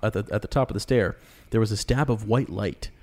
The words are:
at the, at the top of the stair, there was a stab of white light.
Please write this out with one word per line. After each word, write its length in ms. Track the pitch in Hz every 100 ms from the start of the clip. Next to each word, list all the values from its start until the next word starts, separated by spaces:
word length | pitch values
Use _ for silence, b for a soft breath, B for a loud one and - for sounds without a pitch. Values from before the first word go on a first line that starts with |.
at 100 | 110
the, 120 | 92 -
at 120 | -
the 60 | -
top 220 | 139 131
of 40 |
the 60 | 104
stair, 360 | - 123 90 - b b b
there 100 | 113
was 100 | 110
a 40 | 104
stab 340 | - 123 143
of 160 | 113 107
white 220 | 120 -
light. 400 | 95 101 - - b